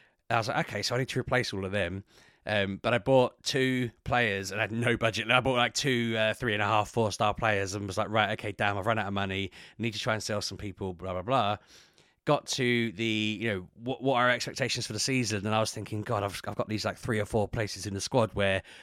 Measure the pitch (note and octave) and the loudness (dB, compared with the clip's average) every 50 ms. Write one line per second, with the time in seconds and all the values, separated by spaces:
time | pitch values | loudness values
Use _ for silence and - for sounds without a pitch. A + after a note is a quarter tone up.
0 | _ _ _ _ _ - A#2 A#2 G#2+ B2 - D#3 E3 - - G#2 G2+ - A#2+ B2+ | _ _ _ _ _ 0 0 0 0 0 0 -2 -2 -2 -4 -4 -2 -2 0 -2
1 | C3 - - B2+ A2+ - B2+ B2+ A2+ - G#2 G2 F#2+ F#2 G2 G#2 F2+ E2+ F#2 G2 | -2 -2 -2 -4 -2 0 0 0 0 0 -4 -4 -4 -2 0 0 0 -2 -4 -6
2 | - _ _ - - - _ _ - - G#2+ G#2 G2 G2 G2 - - A2+ A#2+ A2+ | -10 _ _ -20 -20 -20 _ _ -4 0 0 2 2 0 -2 -2 0 0 0 2
3 | - C3+ C3+ B2+ B2 - - _ - - - C3+ C3 C3 B2+ B2+ B2+ A2 - _ | 4 4 6 6 6 4 0 _ -6 -2 0 2 2 2 2 0 -2 -4 -6 _
4 | - - B2+ A#2+ A#2+ G#2+ G2 G2 F#2+ F#2+ G2 G#2+ A2 G2 A2 A#2 A#2 A#2+ A#2 - | -6 0 0 2 2 2 0 -2 -2 -4 -2 -2 -2 -2 -2 0 0 2 2 2
5 | A2+ A2+ F#2+ A2 G#2+ A2+ B2 B2+ A#2 C3 B2+ A#2+ A#2+ A2+ - - - C#3 B2+ A#2+ | 2 0 0 0 0 2 2 4 4 2 2 2 2 0 0 0 0 2 2 2
6 | A#2 A#2 A2+ A2 A2 A2 G#2 - B2+ A#2 G#2 G#2 G#2 G2+ A2 G#2+ G#2 - - A#2+ | 2 0 0 2 2 0 0 0 0 0 0 2 2 2 4 2 2 2 2 2
7 | A2 G2+ - - A2+ G#2 G2 - A#2 A2 G#2 G2 G2 F#2 G2+ G#2 G2+ G2 F#2 A2 | 2 2 2 2 2 0 2 2 2 2 2 2 0 -2 -4 -4 -4 -4 -2 -2
8 | G#2 F#2+ G#2+ A2+ G#2 G2 G#2+ - - G#2+ G2+ - G#2+ G2+ G2+ G2 F#2 A2+ A2+ G#2+ | -2 0 2 2 2 2 0 -4 -6 -6 -4 0 0 0 0 0 0 0 0 0
9 | G2 G2+ G2+ G2 G2 F#2+ F#2+ G2 G2 F2+ - - - - - - A2 A#2 G#2 - | 0 -2 -2 -2 -2 -2 -2 -2 -4 -4 -8 -12 -20 -16 -8 -6 -6 -4 -4 -2
10 | - A#2 A2 G#2 - - G#2+ G#2 - - G2+ F2+ G2+ G2+ F#2 - G2+ F#2 F2 E2 | -2 -2 -2 -2 -2 -2 -2 -2 -4 -4 -6 -8 -10 -10 -8 -6 -6 -6 -6 -6
11 | F2+ F#2+ F2+ F#2 F2+ A2+ C3+ B2+ G#2 G2+ G#2 - - - - - - _ _ _ | -6 -6 -4 -4 -2 0 2 2 2 2 0 -2 -6 -12 -20 -20 -20 _ _ _
12 | _ _ _ _ - - D3 - - - - - B2+ B2 A#2+ A#2 A#2 A2+ E2+ F#2+ | _ _ _ _ 0 0 0 0 0 -2 -2 0 2 2 4 2 2 0 -2 -2
13 | A2+ A2+ A2 G#2+ G#2+ G#2+ A2 F#2 A2+ A2+ G2+ F#2 F2+ - _ - A#2 B2 B2+ - | 0 0 2 2 2 0 0 0 -2 -2 -2 -2 -4 -10 _ -10 -6 -6 -6 -2
14 | B2+ C3+ C3 A#2+ B2 B2 B2 A#2+ - C#3 - - C3 A#2 - B2 - - G#2+ G#2+ | 0 2 4 4 4 4 4 2 -2 -4 -4 -2 -2 -2 -2 -2 -4 -4 -4 -2
15 | - C#3 C3 B2+ A#2+ G2+ G#2+ G2+ F#2 G#2+ G#2+ A2 A2 - - A2 G2 - A2 G#2+ | 0 0 2 0 0 0 0 -2 0 2 2 2 2 0 -2 -6 -8 -6 -6 -6
16 | G#2 - A#2 G2+ G2+ G2+ - - - G2+ G2+ - A2+ - G#2+ G2+ G#2+ G#2 F#2 - | -4 -2 -2 0 -2 -2 -4 -6 -8 -6 -4 -4 -4 -2 -2 -2 -2 -4 -4 -4
17 | - B2+ A2+ G#2+ G#2 - - A2 G2+ - - A#2 G#2+ G2 - G2 F2 G#2 G2 G2 | -2 -2 0 0 0 0 0 0 0 0 -2 -4 -4 -4 -4 -6 -6 -6 -4 -4
18 | - - - B2+ A2 G2+ - G2+ G2+ G2 F#2+ F#2+ - - - - | -2 0 2 2 2 2 2 2 2 2 2 0 -2 -6 -16 -20